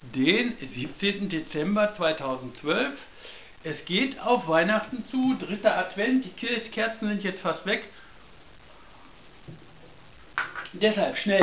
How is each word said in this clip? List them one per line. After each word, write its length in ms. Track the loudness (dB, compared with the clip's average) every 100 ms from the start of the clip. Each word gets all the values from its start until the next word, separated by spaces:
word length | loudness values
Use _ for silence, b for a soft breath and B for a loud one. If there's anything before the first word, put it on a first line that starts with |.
| -6
den 400 | 2 4 4 2 -4 -10
siebzehnten 580 | -8 -8 -2 -2 0 -4
Dezember 640 | -4 -4 -2 0 4 2 2
zweitausendzwölf. 960 | 0 0 -2 -4 -6 -8 0 0 0 -4 -16 B B B B B
Es 200 | -8 -8 -2
geht 340 | 0 0 -2
auf 280 | 2 2 4
Weihnachten 560 | 4 4 2 0 -8 -4
zu, 260 | 2 2 2
dritter 320 | -2 2 2 2
Advent, 460 | -2 -2 2 2 2
die 40 |
Kir-, 300 | -6 -2 -2
Kerzen 480 | -4 -2 -2 -2 -2
sind 160 | 0
jetzt 180 | -2 -2
fast 240 | -2 -2 -2
weg. 200 | -4 -4 B B B -20 -20 -20 -20 -20 -20 -20 -20 -20 -20 -20 -20 -18 -18 -18 -20 -20 -20 -20 -20 -10 -6 -6 -8 -12
Deshalb 440 | 2 2 4 0 0
schnell 240 | 2 6